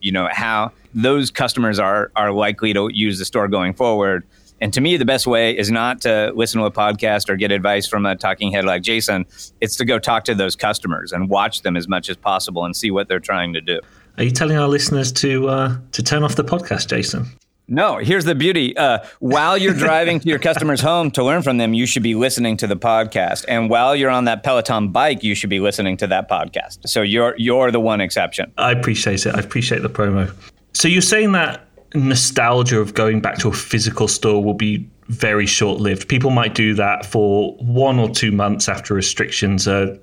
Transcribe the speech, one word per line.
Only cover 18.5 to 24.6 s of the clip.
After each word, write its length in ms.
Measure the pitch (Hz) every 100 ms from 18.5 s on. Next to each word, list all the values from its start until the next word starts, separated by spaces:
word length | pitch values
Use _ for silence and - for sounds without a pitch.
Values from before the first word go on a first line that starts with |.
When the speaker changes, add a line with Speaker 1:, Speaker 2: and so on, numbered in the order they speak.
| 170 123 -
Speaker 1:
Uh, 220 | 139 113 - -
while 380 | 131 147 160 196
you're 160 | 190
driving 480 | 147 156 160 170 165
to 80 | 165
your 100 | 143
customer's 400 | 165 160 156 135
home 320 | 151 170 151
to 120 | 135 127
learn 160 | 170
from 160 | 139 123
them, 160 | 113
you 120 | 113 120
should 180 | 135
be 120 | 117 110
listening 400 | 127 123 120 110
to 100 | 104
the 100 | 92
podcast. 680 | 117 113 110 101 90 - -
And 200 | 117 113
while 260 | 117 127 143
you're 140 | 131
on 140 | 127 120
that 180 | 113
Peloton 460 | 143 123